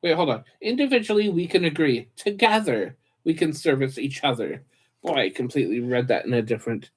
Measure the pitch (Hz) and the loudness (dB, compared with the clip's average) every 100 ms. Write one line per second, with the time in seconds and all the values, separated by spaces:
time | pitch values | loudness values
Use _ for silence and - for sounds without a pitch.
0 | 175 165 160 113 - _ 220 254 285 254 | 0 2 2 0 -6 _ -4 0 2 2
1 | 214 208 208 170 175 190 175 151 151 117 | 2 2 2 0 2 2 2 2 2 2
2 | - - - 202 226 214 208 113 92 - | -4 -6 -6 2 2 4 2 -2 -2 -8
3 | _ _ - 165 160 151 165 135 135 135 | _ _ -4 0 0 0 0 0 0 -4
4 | 139 135 139 120 95 69 - _ _ _ | -8 -2 -2 -2 -4 -6 -14 _ _ _
5 | - 143 98 - 123 147 92 117 123 123 | -4 0 -2 -2 -4 -2 -2 -2 0 -2
6 | 123 - - 123 110 117 - 110 - | 2 0 2 -2 0 -4 -4 -8 -8